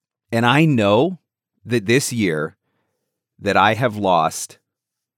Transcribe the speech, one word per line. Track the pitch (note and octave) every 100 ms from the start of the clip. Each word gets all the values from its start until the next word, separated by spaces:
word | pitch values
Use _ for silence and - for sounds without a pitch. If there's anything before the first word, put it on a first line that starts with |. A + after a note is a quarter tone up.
| _ _ _
And | A#2 A#2+
I | C#3
know | D#3+ B2+ G2+ G#2 E3 F3+ _ _ _ _
that | G2 A#2+ G2
this | B2 -
year | A#2+ G2 D2+ D2+ - _ _ _ _ _ _ _ _
that | F#2+ F#2+
I | G2+
have | A2 B2+ G#2+
lost | G2 F2 D#2+ - - - _ _ _ _ _